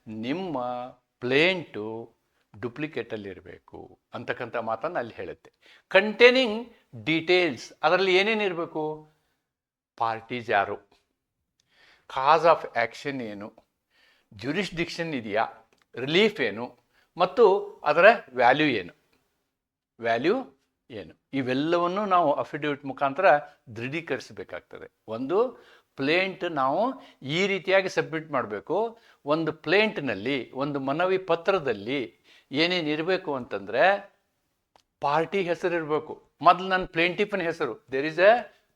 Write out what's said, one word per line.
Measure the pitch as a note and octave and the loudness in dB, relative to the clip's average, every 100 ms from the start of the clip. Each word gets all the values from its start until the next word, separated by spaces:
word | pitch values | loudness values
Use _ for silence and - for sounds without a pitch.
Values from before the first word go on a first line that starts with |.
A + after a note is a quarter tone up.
| - | -14
ನಿಮ್ಮ | A2 A#2+ E3 F#3+ C3+ B2 B2 B2 - _ - | -8 -6 -6 -4 -6 -6 -8 -10 -16 _ -8
ಪ್ಲೇಂಟು | B2 C3+ F3 F#3 C#3+ G#2 G#2+ A2+ A#2 _ _ _ _ G2+ | 0 4 4 0 -6 -10 -10 -10 -14 _ _ _ _ -12
ಡುಪ್ಲಿಕೇಟಲ್ಲಿ | A#2+ B2+ D3+ C#3+ G#2+ A2 G2 | -10 -8 -8 -8 -8 -10 -10
ಇರಬೇಕು | F2 F2+ - _ - - - _ | -14 -18 -20 _ -20 -20 -20 _
ಅಂತಕ್ಕಂಥ | - F#3 A#2+ A#2+ A#2+ | -12 -8 -6 -6 -6
ಮಾತನ್ನ | A2+ A2+ D#3+ E3+ | -4 -4 -6 -6
ಅಲ್ಲಿ | A#2 | -8
ಹೇಳುತ್ತೆ. | G2+ F2+ D2+ - _ _ - - | -10 -14 -14 -18 _ _ -20 2
ಕಂಟೈನಿಂಗ್ | F#3+ G#3 G#3 B3 B3+ B3 G#3+ B3 _ _ A#2+ G#2+ | 2 4 6 6 6 0 -2 -10 _ _ -10 -2
ಡೀಟೇಲ್ಸ್, | D#3+ D#3+ F3+ E3+ A2+ - - | -2 2 2 2 -4 -12 -2
ಅದರಲ್ಲಿ | D3+ F3+ F#3+ F#3 | 2 2 4 2
ಏನೇನು | G3+ A3 | 2 0
ಇರಬೇಕು? | G3+ E3+ E3 D#3+ D#3 D#3 D#3 _ _ _ _ _ _ _ _ - | -2 -4 -6 -6 -6 -8 -14 _ _ _ _ _ _ _ _ -4
ಪಾರ್ಟೀಸ್ | A#2 A2 - B2 A2+ | -2 -2 -6 -8 0
ಯಾರು, | G#2+ G2 G2+ _ _ _ _ _ _ _ _ _ _ _ _ - | 2 2 -4 _ _ _ _ _ _ _ _ _ _ _ _ -10
cause | C3+ C#3 D#3+ E3 | -2 4 6 6
of | D3+ | 4
action | - A#2 A#2 - D3 C3+ | 2 -2 -4 -4 -8 -6
ಏನು, | A2+ G2+ G#2+ - _ _ _ _ _ _ _ G#2 | -8 -10 -14 -18 _ _ _ _ _ _ _ -10
jurisdiction | B2 E3 F3+ E3 E3 - E3 C#3 | -6 -4 -4 -4 -8 -6 -6 -6
ಇದೆಯಾ, | A2 G2+ A#2 - _ _ _ - | -4 -2 -2 -6 _ _ _ -10
ರಿಲೀಫ್ | C3 E3 G#3+ F3+ | 0 2 2 2
ಏನು, | A#2+ G2+ B2 - _ _ _ - | -4 -4 -10 -14 _ _ _ -2
ಮತ್ತು | F#3 B3 G#3+ G3+ - - - | 0 6 6 6 -2 -6 0
ಅದರ | D3+ F#3+ A3 - | 8 8 6 0
ವ್ಯಾಲ್ಯೂ | B2 A#2+ C#3 D3+ | 4 4 6 4
ಏನು, | A2 F2 - _ _ _ _ _ _ _ _ _ - | 0 -4 -14 _ _ _ _ _ _ _ _ _ -6
ವ್ಯಾಲ್ಯೂ | A#2 A#2 D3+ B3+ B3 _ _ _ _ | -2 0 2 -2 -4 _ _ _ _
ಏನು, | A2+ E2 - _ | -14 -14 -20 _
ಇವೆಲ್ಲವನ್ನು | C3+ B2 C3 D#3 F3 F3 F#3 G#3 | -4 -2 0 2 2 0 -2 2
ನಾವು | F3+ D#3 | 4 4
ಅಫಿಡವಿಟ್ | D3 A#2+ D#3 D3+ C#3 C#3 | 2 -2 -4 -4 -4 -6
ಮುಖಾಂತರ | C3 C#3 C3+ F#3 D3 - _ - A2 | -4 -2 4 6 6 2 _ -18 -10
ದೃಢೀಕರಿಸಬೇಕಾಗ್ತದೆ. | B2 D#3+ D#3+ B2+ - G#2 F#2 F2 - F#2+ D#2+ _ - | -8 -8 -6 -8 -8 -16 -12 -12 -14 -18 -20 _ -10
ಒಂದು | A2+ C3+ F#3+ B3+ - - - _ - | -8 -2 0 0 -4 -20 -20 _ -6
ಪ್ಲೇಂಟ್ | C#3 E3+ F#3+ E3 F3 | 0 2 0 -4 -6
ನಾವು | D3+ C3 D#3+ A#3+ C4+ - _ | -2 0 0 -2 -4 -14 _
ಈ | B2+ D#3+ G3 | -6 -2 0
ರೀತಿಯಾಗಿ | G3 F#3 F#3+ F#3+ | -2 2 2 2
ಸಬ್ಮಿಟ್ | E3+ C#3+ D#3+ D#3 | -2 -4 -6 -4
ಮಾಡಬೇಕು. | C#3 A2+ G2+ G2 F3 A3+ A3+ _ _ C#3 | -4 -4 -6 -4 -2 -4 -8 _ _ -2
ಒಂದು | D#3 D#3 | -2 -2
ಪ್ಲೇಂಟ್ನಲ್ಲಿ, | D#3 D3+ F#3+ G#3+ F#3+ C#3 G2 A2 C#3 - | -4 0 2 2 0 -4 -4 -4 -4 -6
ಒಂದು | B2+ C#3+ C#3+ | -6 -4 -4
ಮನವಿ | C3+ C#3 F#3 F#3+ | -4 0 0 0
ಪತ್ರದಲ್ಲಿ | F#3 E3+ E3+ F#3+ C3+ G#2 G#2 C#3 A2+ _ _ - - | 0 -2 0 0 0 -4 -4 -6 -6 _ _ -20 -8
ಏನೇನು | C3 E3+ F3+ D3+ | 0 0 0 -2
ಇರಬೇಕು | D3+ E3 F#3 F#3 C#3 | -2 -2 -2 -2 -8
ಅಂತಂದ್ರೆ, | A#2+ G2+ G2+ A2+ F3 G3+ - _ _ _ _ _ _ _ _ - | -6 -10 -4 2 4 2 -4 _ _ _ _ _ _ _ _ -6
ಪಾರ್ಟಿ | C#3+ D3 E3 G3+ | -2 0 0 -2
ಹೆಸರು | F3 E3 F3+ E3+ | -2 -2 -2 -2
ಇರಬೇಕು. | D3+ D3+ - - _ - | -2 -4 -4 -16 _ 0
ಮೊದಲು | D#3 F3+ F#3+ | 4 4 2
ನನ್ನ | F#3 F3+ | -2 -2
ಪ್ಲೇಂಟಿಫ್‌ನ | D#3+ F3 F3+ G#3 G3 | -2 -2 0 -4 -2
ಹೆಸರು, | E3 D#3+ C#3+ G#2+ - | -4 -4 -4 -6 -6
there | C3 D3+ | -4 -2
is | D#3 | 4
a | G3 A#3+ - _ _ | 6 6 0 _ _